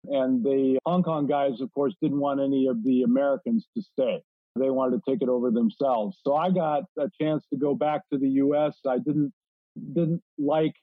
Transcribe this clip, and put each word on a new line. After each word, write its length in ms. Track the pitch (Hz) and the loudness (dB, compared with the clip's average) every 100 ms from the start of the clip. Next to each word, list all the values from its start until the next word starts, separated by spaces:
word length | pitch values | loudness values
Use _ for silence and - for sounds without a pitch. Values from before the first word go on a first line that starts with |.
And 400 | - 139 131 127 | -2 -2 0 0
the 340 | 123 135 135 131 156 | 2 2 2 0 2
Hong 160 | 180 | 0
Kong 240 | 175 160 139 | 2 0 0
guys, 340 | 143 139 117 | 0 0 -2
of 120 | 131 | -8
course, 240 | - 139 101 | -2 -2 -2
didn't 200 | 151 139 | -2 0
want 200 | 143 139 | -2 0
any 280 | 139 139 131 | 0 0 0
of 160 | 117 | 0
the 180 | 113 127 | 0 2
Americans 640 | 123 127 143 135 - 113 - - | 2 2 2 0 0 -2 -2 -12
to 60 | |
stay. 400 | 98 - - 123 _ _ _ | -10 -2 -2 -2 _ _ _
They 160 | - 135 | -2 0
wanted 320 | 131 131 120 | 0 0 -2
to 60 | - | -2
take 100 | 131 | -2
it 80 | 127 | 0
over 220 | 123 123 | 0 0
themselves. 680 | 117 113 - 139 120 104 95 | 2 0 0 0 0 -2 -6
So 100 | - 143 | -2 0
I 140 | 175 | 2
got 340 | 185 156 147 - - | 0 0 -2 -4 -6
a 120 | 190 _ | -6 _
chance 240 | 156 151 - | -2 -2 -4
to 60 | 131 | -2
go 160 | 147 | -2
back 280 | 127 151 147 - | 0 0 -2 -4
to 60 | 139 | -2
the 100 | 135 | 0
U 260 | 135 139 147 | 2 2 2
S. 220 | 151 147 135 | 0 -2 -2
I 100 | 127 | -2
didn't, 340 | 127 147 143 - _ _ _ - 151 | 0 -2 -2 -4 _ _ _ -16 -6
didn't 280 | 139 165 170 _ - | -2 0 -2 _ -6
like 340 | 143 156 156 - | -2 0 0 -4